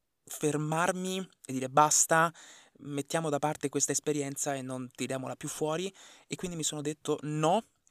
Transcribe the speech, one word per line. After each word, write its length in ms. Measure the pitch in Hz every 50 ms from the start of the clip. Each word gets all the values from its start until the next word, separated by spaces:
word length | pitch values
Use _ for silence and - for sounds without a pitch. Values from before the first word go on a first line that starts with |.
| _ _ _ _ _
fermarmi 960 | - - - - 151 143 147 151 151 156 160 175 190 185 185 185 185 185 190
e 340 | 185 - _ _ - -
dire: 180 | 131 131 127 131
"Basta, 640 | 131 147 151 151 - - - - 165 165 165 170 - - - - - - - _ _ _
mettiamo 500 | - 143 143 143 139 - - 165 160 156
da 100 | 143 139
parte 300 | 147 151 156 - - 139
questa 220 | - 143 - -
esperienza 640 | 143 - - 156 147 147 139 139 139 - - 147 139
e 60 | 135
non 280 | 127 131 131 127 127 123
tiriamola 460 | - - 131 120 131 131 131 127 127
più 140 | - - 147
fuori", 440 | - - 156 151 156 165 185 190 - - - - - - _ _
e 80 | -
quindi 200 | - - 180 175
mi 80 | 160 151
sono 180 | - 156 151
detto: 360 | 143 147 156 - _ - 151 - -
"No, 420 | 151 151 151 156 156 180 220 - - _ _ _ _